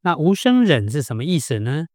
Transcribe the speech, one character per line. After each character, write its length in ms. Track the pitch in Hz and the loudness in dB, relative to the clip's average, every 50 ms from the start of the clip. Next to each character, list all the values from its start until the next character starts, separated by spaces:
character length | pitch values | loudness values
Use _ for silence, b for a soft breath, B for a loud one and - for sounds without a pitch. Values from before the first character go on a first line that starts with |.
| _ | _
那 120 | 180 170 | -2 -2
无 180 | 160 151 175 202 | 2 2 0 0
生 300 | - - 247 247 254 240 | 2 2 2 4 4 4
忍 260 | 202 151 120 101 104 | 4 4 2 2 -2
是 100 | 113 147 | -2 -4
什 140 | 123 - 117 | -4 -4 -6
么 80 | 110 123 | -6 -4
意 160 | 165 180 156 | -2 -2 -2
思 200 | - - 120 107 | -2 -2 -4 -4
呢？ 260 | 107 120 135 151 165 - | -2 -4 -4 -6 -6 -10